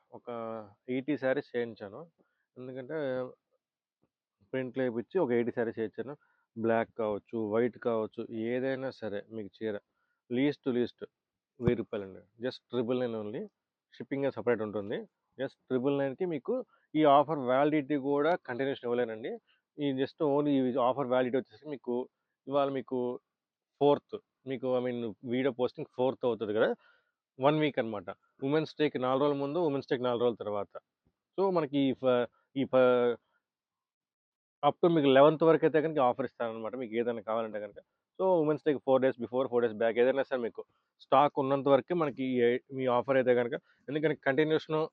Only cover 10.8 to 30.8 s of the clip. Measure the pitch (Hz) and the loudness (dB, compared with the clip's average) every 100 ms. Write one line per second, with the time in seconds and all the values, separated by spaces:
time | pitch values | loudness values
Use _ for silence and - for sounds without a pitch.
10.8 | 113 - 104 _ _ _ _ _ 120 117 | -2 -6 -18 _ _ _ _ _ 0 0
11.8 | 104 107 95 92 90 _ 123 - _ 123 | -4 -10 -10 -16 -20 _ -10 -10 _ -6
12.8 | 117 127 123 113 104 131 214 _ _ _ | -2 -2 -4 -6 -8 -10 -12 _ _ _
13.8 | _ - 113 139 139 120 107 110 107 104 | _ -20 -10 -4 -4 -2 -2 -2 -2 -6
14.8 | 101 165 214 _ _ - 131 - _ 127 | -6 -8 -10 _ _ -12 -10 -12 _ -2
15.8 | 135 139 139 127 185 151 - 254 220 _ | 0 0 -4 -4 -4 -4 -4 -6 -6 _
16.8 | _ 156 151 139 143 156 123 131 151 151 | _ 2 6 6 4 -2 0 2 2 0
17.8 | 135 147 135 143 151 180 - 120 135 131 | 0 -4 0 0 2 0 -4 -4 -4 -4
18.8 | 120 120 120 110 143 226 _ _ _ - | -2 -2 -2 -6 -10 -12 _ _ _ -4
19.8 | 143 131 135 - 156 143 147 139 127 123 | -2 -2 -4 -2 0 2 2 2 2 2
20.8 | 123 127 127 127 127 131 - - 151 135 | 0 0 0 0 2 -2 -4 -14 -14 -12
21.8 | 123 120 131 _ _ _ - 143 139 135 | -6 -6 -6 _ _ _ -4 -2 0 -2
22.8 | 127 127 123 123 - _ _ _ _ _ | -4 -4 -4 -6 -14 _ _ _ _ _
23.8 | 143 143 - 104 - _ 131 131 127 127 | 2 2 -2 -16 -16 _ -10 -6 -2 -2
24.8 | 123 120 117 95 131 123 131 120 123 - | -2 -4 -8 -10 -4 0 0 0 -2 -4
25.8 | 143 - 127 117 127 110 107 104 170 240 | -12 -2 -2 0 -2 -2 -2 2 2 0
26.8 | _ _ _ _ _ - 135 156 151 131 | _ _ _ _ _ 0 2 2 0 -2
27.8 | 113 104 92 - _ _ 135 156 151 - | -4 -6 -10 -16 _ _ -2 -2 -2 -2
28.8 | 151 143 127 135 147 143 139 160 165 139 | -2 0 0 2 2 0 -2 -2 0 -2
29.8 | - 131 123 120 120 104 104 104 95 - | -2 -2 0 2 0 0 -4 -4 -6 -12